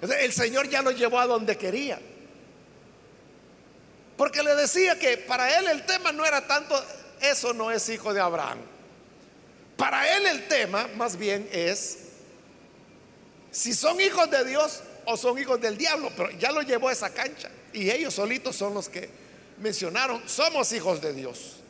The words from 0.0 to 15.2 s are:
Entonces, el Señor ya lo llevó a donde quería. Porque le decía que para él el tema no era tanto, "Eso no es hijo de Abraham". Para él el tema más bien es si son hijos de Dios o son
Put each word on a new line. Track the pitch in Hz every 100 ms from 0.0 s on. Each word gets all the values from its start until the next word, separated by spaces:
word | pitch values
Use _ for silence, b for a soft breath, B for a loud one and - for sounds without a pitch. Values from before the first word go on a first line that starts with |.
Entonces, | 180 285
el | 262
Señor | - 240 254 277
ya | 269
lo | 269
llevó | 247 233 240
a | 247
donde | 240 214 214
quería. | 190 208 285 185 - - - - - - - - - - - - - - - - - - - - - -
Porque | 285 294
le | 294
decía | 294 294 359 370 349
que | 311 240
para | - 247 247 320
él | 381
el | 302 -
tema | 370 359
no | 302
era | 311 285 269
tanto, | 285 302 277 - - - -
"Eso | 269 277 247
no | 233 220
es | 226 220
hijo | 226 214
de | 202
Abraham". | 180 165 135 120 117 - - - - - - - - - - -
Para | 269 277 285 381
él | 403
el | 294 -
tema | 294 208 196 240 214
más | 233 180
bien | 208 202 208
es | 185 170 196 - - - - - - - - - - - - - - - - -
si | - 233
son | 240 294 349
hijos | 392 339 320
de | 269
Dios | 262 269 302 - - -
o | -
son | 226